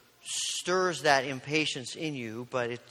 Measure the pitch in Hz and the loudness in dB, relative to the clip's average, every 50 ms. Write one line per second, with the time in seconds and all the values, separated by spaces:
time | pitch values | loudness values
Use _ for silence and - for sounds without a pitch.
0 | _ _ _ _ - - - - - - - - - 175 180 185 185 185 165 139 | _ _ _ _ -10 -8 -6 -4 -4 -4 -4 -4 0 0 2 2 2 2 0 2
1 | 139 156 139 135 123 143 135 131 - 143 147 156 151 143 - 143 123 - - - | 6 6 6 6 6 0 -4 -6 -4 0 0 2 2 0 -2 -4 -6 -8 -8 -6
2 | 165 156 147 131 120 110 110 117 123 123 - 127 120 117 120 120 - - | -4 -4 -4 -4 -6 -6 -6 -8 -10 -4 -2 -2 0 0 -4 -8 -10 -14